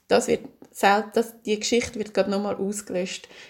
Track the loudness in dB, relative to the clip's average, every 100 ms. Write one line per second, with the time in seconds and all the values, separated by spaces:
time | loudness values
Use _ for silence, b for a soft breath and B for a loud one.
0 | 2 2 2 -2 -4 _ -20 2 4 4
1 | 2 -2 -2 -6 -4 -4 0 0 0 -6
2 | -2 0 0 0 -2 -4 -4 -6 -6 -6
3 | -4 -8 -14 B